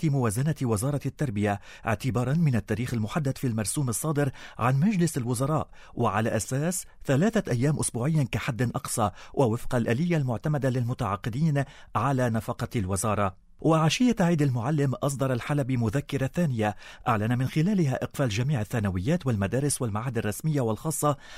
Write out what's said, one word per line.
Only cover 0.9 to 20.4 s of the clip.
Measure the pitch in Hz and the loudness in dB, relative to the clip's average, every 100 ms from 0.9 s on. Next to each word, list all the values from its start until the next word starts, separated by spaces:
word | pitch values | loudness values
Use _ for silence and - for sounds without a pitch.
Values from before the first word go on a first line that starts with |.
| 143 131 | -2 -4
التربية، | - 139 101 104 101 - - - | -4 -2 0 0 0 -6 -8 -4
اعتبارا | 107 131 110 127 | -2 0 0 0
من | 160 156 117 | 2 4 2
التاريخ | - 110 123 | 0 -2 -2
المحدد | 120 107 165 135 - | -4 -2 -2 -2 -2
في | 131 | -2
المرسوم | 110 101 151 131 | -2 -2 -2 -2
الصادر | 110 156 147 135 - - - | -2 -2 0 0 -4 -12 -2
عن | 113 135 | 0 2
مجلس | 202 190 170 143 | 2 4 2 0
الوزراء، | 120 123 139 156 - - - | -2 0 0 0 -4 -10 -10
وعلى | - 113 98 113 110 | -2 0 2 0 0
أساس | - 131 160 - - - - | -2 -2 -2 -4 -8 -8 0
ثلاثة | 135 208 220 - | 2 4 2 0
أيام | 123 139 143 | 0 2 0
أسبوعيا | 120 113 135 156 127 | -2 -2 0 2 0
كحد | 104 - 107 | -2 -4 -2
أقصى، | 123 - - - 104 - - | -2 -2 -4 0 -2 -2 -6
ووفق | - 123 113 - 127 | 0 2 2 0 0
الآلية | 113 117 175 160 | 2 0 2 0
المعتمدة | 127 110 156 147 135 | 0 -2 -2 0 0
للمتعاقدين | 127 117 127 110 101 123 120 160 143 131 - - 110 | 0 -2 -2 -2 -2 -4 0 2 2 -2 -6 -6 -2
على | 127 131 123 | 0 2 2
نفقة | 113 - 117 117 123 | 0 -2 -4 -4 -2
الوزارة. | 92 95 113 101 98 - - - | -2 0 0 0 0 -4 -14 -2
وعشية | 151 160 156 - 247 233 | 2 4 4 4 4 4
عيد | 170 170 | 2 4
المعلم | 143 123 117 151 139 | 2 2 0 0 0
أصدر | 123 143 135 135 | 0 -2 0 0
الحلبي | 127 - 147 123 123 | 0 -2 -2 0 0
مذكرة | 113 143 - 135 135 | 2 0 -2 -2 -2
ثانية | 175 165 117 104 - - - - | 0 0 2 0 -2 -10 -6 -2
أعلن | 110 107 123 | 0 2 2
من | 127 | 0
خلالها | 156 175 202 147 127 | 2 2 4 2 0
إقفال | - - 131 | -4 -2 -2
جميع | 101 131 139 | 0 0 0
الثانويات | 104 120 101 92 101 175 131 | 0 0 0 0 0 0 0
والمدارس | 107 95 123 147 - | 0 0 0 0 0
والمعاهد | 120 101 127 113 | -2 -2 -4 -2
الرسمية | 107 - | -2 -2